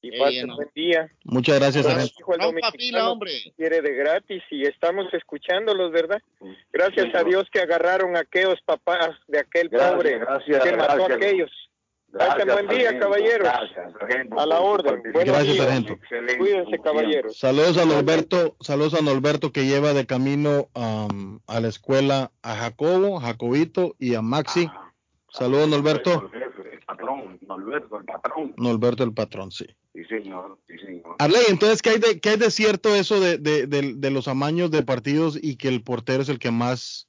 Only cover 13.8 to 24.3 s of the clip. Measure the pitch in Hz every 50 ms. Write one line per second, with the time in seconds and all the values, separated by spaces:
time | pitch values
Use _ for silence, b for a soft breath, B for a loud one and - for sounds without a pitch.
13.8 | - 87 - 104 98 107 127 - 135 117 110 - 147 156 160 170 180 196 208 202
14.8 | 175 139 131 120 117 113 104 160 175 131 135 143 143 139 147 - - 131 135 131
15.8 | 113 - - - - - 123 120 120 123 123 135 180 202 202 190 175 220 - 160
16.8 | - 156 151 151 151 156 151 143 123 110 107 - - 127 131 143 156 175 170 170
17.8 | 170 160 151 147 143 139 160 160 160 - - 180 170 156 - _ - - 147 139
18.8 | 151 156 147 165 151 147 139 135 135 147 151 151 - 151 120 143 135 135 139 139
19.8 | 147 151 143 139 131 - 135 127 131 139 143 143 147 147 147 143 131 _ _ 123
20.8 | 120 113 110 107 107 107 101 101 98 98 104 - _ - 107 117 113 113 104 -
21.8 | _ - 135 135 139 139 139 135 131 - _ _ - 120 110 107 117 117 117 -
22.8 | 147 160 180 185 190 202 196 175 120 120 113 117 117 120 127 143 165 165 - -
23.8 | 180 165 - _ 131 123 120 113 110 113